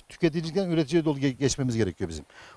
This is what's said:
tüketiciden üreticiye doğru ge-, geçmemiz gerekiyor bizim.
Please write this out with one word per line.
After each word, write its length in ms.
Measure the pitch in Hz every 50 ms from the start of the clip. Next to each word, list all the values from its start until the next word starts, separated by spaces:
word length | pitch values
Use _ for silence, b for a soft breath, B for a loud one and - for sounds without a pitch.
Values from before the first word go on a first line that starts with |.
| - -
tüketiciden 640 | - - 175 165 147 170 160 165 151 196 196 175
üreticiye 340 | 165 165 156 123 165 170 151
doğru 140 | 156 143 139
ge-, 100 | 135 143
geçmemiz 480 | 123 - 139 127 - - 135 127 113
gerekiyor 340 | 113 107 92 82 - 101 82
bizim. 140 | 82 76 - B B B B B B